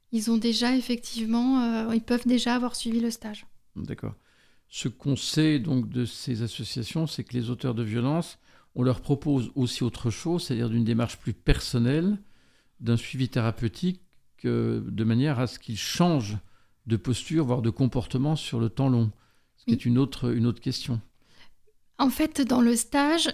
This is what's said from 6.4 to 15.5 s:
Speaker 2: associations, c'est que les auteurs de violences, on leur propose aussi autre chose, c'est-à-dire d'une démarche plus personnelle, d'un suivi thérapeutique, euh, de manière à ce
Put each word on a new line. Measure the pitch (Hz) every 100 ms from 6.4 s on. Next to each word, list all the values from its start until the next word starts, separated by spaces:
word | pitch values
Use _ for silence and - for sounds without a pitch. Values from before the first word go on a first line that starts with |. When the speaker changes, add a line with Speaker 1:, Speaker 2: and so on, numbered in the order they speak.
Speaker 2:
associations, | 117 - 110 - 110 160 160
c'est | -
que | 104
les | 123 117
auteurs | 123 131 113
de |
violences, | 113 113 123 160 165 - _ - _ -
on |
leur | 127 123
propose | - 143 151 139 107 -
aussi | 123 -
autre | 123 - 117
chose, | 107 160 170
c'est-à-dire | - 117 117
d'une | 113
démarche | 113 113 117 -
plus | -
personnelle, | 104 - - - 120 117 147 180 202 - - _ _ _ _
d'un | 113 117
suivi | - 131 131
thérapeutique, | 127 113 110 117 - 180 180 - _ _ _ 123
euh, | 117 113 113 107
de | 101
manière | 113 113 147 123
à |
ce | 123